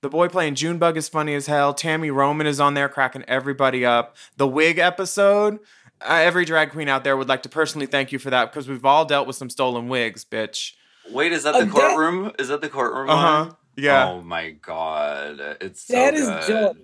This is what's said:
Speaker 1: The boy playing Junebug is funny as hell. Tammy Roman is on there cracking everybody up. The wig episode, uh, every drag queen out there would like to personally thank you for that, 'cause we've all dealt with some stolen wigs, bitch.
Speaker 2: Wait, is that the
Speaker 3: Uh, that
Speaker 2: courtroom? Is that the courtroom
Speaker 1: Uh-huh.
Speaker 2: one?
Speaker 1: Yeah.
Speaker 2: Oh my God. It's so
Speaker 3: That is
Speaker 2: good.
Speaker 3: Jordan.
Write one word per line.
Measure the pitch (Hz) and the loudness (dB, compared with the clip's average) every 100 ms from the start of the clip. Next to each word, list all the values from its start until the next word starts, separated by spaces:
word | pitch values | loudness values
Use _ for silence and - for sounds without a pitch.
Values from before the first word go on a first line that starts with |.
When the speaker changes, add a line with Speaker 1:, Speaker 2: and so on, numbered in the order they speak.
Speaker 1:
The | 143 | -4
boy | 156 175 | 0 0
playing | 180 160 135 | 2 -2 -2
Junebug | 156 175 170 160 | -4 2 0 0
is | 151 | -4
funny | 156 151 | -4 -2
as | 143 139 | -4 0
hell. | 147 143 | 2 2
Tammy | 139 165 156 156 | 0 -2 -2 -2
Roman | 135 139 151 151 | 0 0 2 -2
is | 139 | 2
on | 143 | 2
there | 143 139 | 2 -2
cracking | 139 131 131 - | 0 -2 -2 -4
everybody | 131 135 135 135 127 123 | -4 -2 0 0 2 2
up. | 120 117 _ - _ | 2 0 _ -20 _
The | 139 | 0
wig | 135 160 165 | 4 2 4
episode, | 175 175 185 - 202 202 208 214 _ _ _ _ | 0 0 -6 2 4 4 2 -2 _ _ _ _
uh, | - | 0
every | 165 165 175 | 4 4 2
drag | 165 160 151 | 2 2 0
queen | 143 147 | -2 -2
out | 135 | 0
there | 135 135 | 0 0
would | 131 | 0
like | 131 | -2
to | - | -2
personally | 160 151 151 135 | -2 -2 -2 -2
thank | 143 135 | -2 -2
you | 135 | -6
for | 139 | -2
that, | 131 113 | 0 0
'cause | 151 131 | -4 -10
we've | 135 | -2
all | 135 147 160 | 2 4 4
dealt | 143 131 | 0 -2
with | 131 | -8
some | 127 | -12
stolen | - 131 120 120 | -4 -2 -2 -4
wigs, | 127 113 107 - | -2 -2 -6 -10
bitch. | 110 107 - - _ _ _ 110 | -6 -6 -8 -12 _ _ _ -12
Speaker 2:
Wait, | 120 165 | -2 -2
is | 165 | 0
that | 151 | 0
the | 151 | 2
Speaker 3:
Uh, | - | 2
that | |
Speaker 2:
courtroom? | 117 - 127 160 180 202 - | 4 4 4 0 -2 -6 -6
Is | 131 | -6
that | 147 | -4
the | 151 | -6
courtroom | 135 123 127 135 | -4 -4 -2 0
Speaker 1:
Uh-huh. | 156 165 151 | 2 4 2
Speaker 2:
one? | 165 - _ - | 0 -10 _ -4
Speaker 1:
Yeah. | 143 135 127 | 4 4 4
Speaker 2:
Oh | 90 | -2
my | 85 82 82 | -8 -8 -8
God. | 78 - 82 80 76 73 71 73 73 73 73 | -12 -10 -6 -4 -2 -2 -4 -8 -10 -12 -10
It's | 95 - - | -12 -14 -4
so | |
Speaker 3:
That | 247 269 | 2 2
is | 302 254 | 2 -2
Speaker 2:
good. | 190 170 | -2 -2
Speaker 3:
Jordan. | 220 202 160 | 0 0 -2